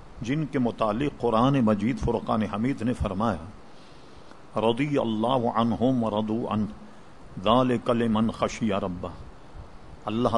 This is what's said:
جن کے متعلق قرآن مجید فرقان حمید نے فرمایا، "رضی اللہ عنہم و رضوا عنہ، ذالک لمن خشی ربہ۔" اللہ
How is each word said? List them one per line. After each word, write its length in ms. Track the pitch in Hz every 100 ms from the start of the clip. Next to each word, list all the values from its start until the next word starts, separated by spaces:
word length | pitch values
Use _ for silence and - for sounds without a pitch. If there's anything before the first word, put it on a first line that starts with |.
| - -
جن 240 | 110 151 151
کے 140 | 135
متعلق 600 | 120 101 110 107 143 -
قرآن 380 | 120 113 127 139
مجید 400 | 110 104 107 135
فرقان 440 | 120 110 - 113
حمید 380 | 104 104 123 139
نے 120 | 120
فرمایا، 520 | 117 - 92 117 85 82 - - - - - - - - - - -
"رضی 380 | 110 120 147 139
اللہ 500 | 113 110 117 131 117 107
عنہم 480 | 117 107 123 127
و 180 | 113 104
رضوا 320 | 107 113 -
عنہ، 120 | 107 107 - - - - - - -
ذالک 460 | 95 123 127 120 -
لمن 420 | 117 117 107 110
خشی 420 | - 117 - 110
ربہ۔" 360 | 98 98 87 90 - - - - - - - - - 107
اللہ 320 | 110 123